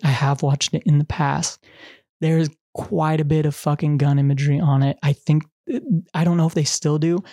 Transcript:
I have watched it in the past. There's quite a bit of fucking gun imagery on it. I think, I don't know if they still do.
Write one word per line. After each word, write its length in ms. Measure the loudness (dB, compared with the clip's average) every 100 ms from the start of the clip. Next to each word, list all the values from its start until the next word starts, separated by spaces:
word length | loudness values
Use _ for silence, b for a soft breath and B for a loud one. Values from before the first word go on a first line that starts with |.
| 0
I 20 |
have 340 | 0 0 0
watched 320 | 0 -2 -2
it 100 | -4
in 160 | 0 0
the 60 | 0
past. 560 | -2 -2 -2 -6 -10 B B B B B -4
There's 280 | 0 0 0 -6 _
quite 460 | -14 -6 -2 0 0
a 60 | 0
bit 200 | 0 0
of 80 |
fucking 440 | -2 -2 -2 0 2
gun 220 | 2 2
imagery 400 | 2 2 0 2
on 240 | 2 2
it. 140 | 2 0
I 80 | -2
think, 320 | -2 0 0 -2 _ -8 -8 -2 -4 -2
I 100 | -2
don't 140 | 0 2
know 80 | 0
if 80 |
they 100 | 0
still 360 | -2 -2 -2 0
do. 240 | 0 -2 -4